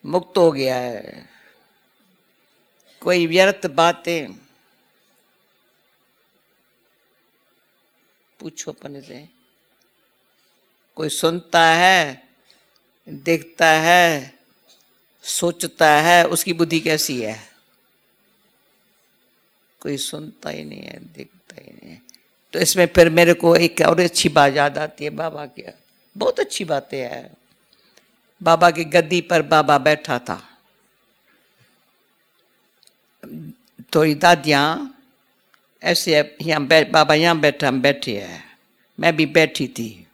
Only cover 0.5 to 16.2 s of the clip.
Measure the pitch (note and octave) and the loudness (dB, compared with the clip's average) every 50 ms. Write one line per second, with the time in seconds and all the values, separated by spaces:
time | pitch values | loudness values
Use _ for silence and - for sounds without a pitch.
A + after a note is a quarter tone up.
0.5 | D3 C3+ C3+ C3 B2+ B2+ B2 B2 A#2 G#2 - - - - - _ _ _ _ _ | 2 0 -4 -4 -4 -4 -6 -8 -10 -12 -16 -18 -20 -20 -20 _ _ _ _ _
1.5 | _ _ _ _ _ _ _ _ _ _ _ _ _ _ _ _ _ _ _ _ | _ _ _ _ _ _ _ _ _ _ _ _ _ _ _ _ _ _ _ _
2.5 | _ _ _ _ _ _ _ _ _ _ - F3+ F3+ F3+ E3+ D#3+ E3 F#3 F#3+ G3 | _ _ _ _ _ _ _ _ _ _ -4 -2 0 0 0 0 2 2 2 2
3.5 | F#3+ F#3+ - E3+ C3+ D3+ E3 E3+ E3+ - - E3+ E3+ E3 C#3 - - - _ _ | 0 -4 -8 -6 0 0 0 0 0 -2 -8 -8 -8 -8 -8 -12 -18 -20 _ _
4.5 | _ _ _ _ _ _ _ _ _ _ _ _ _ _ _ _ _ _ _ _ | _ _ _ _ _ _ _ _ _ _ _ _ _ _ _ _ _ _ _ _
5.5 | _ _ _ _ _ _ _ _ _ _ _ _ _ _ _ _ _ _ _ _ | _ _ _ _ _ _ _ _ _ _ _ _ _ _ _ _ _ _ _ _
6.5 | _ _ _ _ _ _ _ _ _ _ _ _ _ _ _ _ _ _ _ _ | _ _ _ _ _ _ _ _ _ _ _ _ _ _ _ _ _ _ _ _
7.5 | _ _ _ _ _ _ _ _ _ _ _ _ _ _ _ _ _ _ D3 D#3 | _ _ _ _ _ _ _ _ _ _ _ _ _ _ _ _ _ _ -18 -18
8.5 | _ - - D#3 D3 _ - C#3+ C#3+ C#3 C#3 - - B2+ D3+ E3 _ _ _ _ | _ -14 -16 -16 -16 _ -18 -20 -18 -18 -20 -20 -20 -20 -20 _ _ _ _ _
9.5 | _ _ _ _ _ _ _ _ _ _ _ _ _ _ _ _ _ _ _ _ | _ _ _ _ _ _ _ _ _ _ _ _ _ _ _ _ _ _ _ _
10.5 | _ _ _ _ _ _ _ _ _ D#3 D#3+ D3 - - - E3 E3 F3+ E3+ _ | _ _ _ _ _ _ _ _ _ -8 -8 -6 -6 -2 -2 -2 -2 -4 -8 _
11.5 | - F3 E3 D#3+ E3 E3+ F3+ F#3 F#3+ F3+ D#3+ C#3+ C3 - _ _ _ _ _ _ | 2 4 6 6 4 4 4 4 4 4 0 -2 -8 -16 _ _ _ _ _ _
12.5 | _ _ _ _ _ _ _ _ _ _ _ - D3+ C#3 - E3+ E3 D3+ C#3+ - | _ _ _ _ _ _ _ _ _ _ _ -20 -20 -8 -2 -2 -2 -2 -4 -14
13.5 | _ - E3+ D#3+ D#3 D#3 D#3+ E3+ F3 F3+ F3 E3+ D#3 C#3+ B2+ B2 _ _ _ _ | _ 0 2 4 4 4 4 4 4 4 4 2 0 -4 -8 -14 _ _ _ _
14.5 | _ _ _ _ _ _ _ _ _ _ _ _ _ _ _ - - - F3 F3 | _ _ _ _ _ _ _ _ _ _ _ _ _ _ _ -10 -6 -4 -4 -4
15.5 | E3+ E3+ - - _ - E3 D3+ D3+ D3+ D#3 E3+ F3 F3 | -4 -4 -12 -12 _ 2 2 4 4 4 4 4 4 4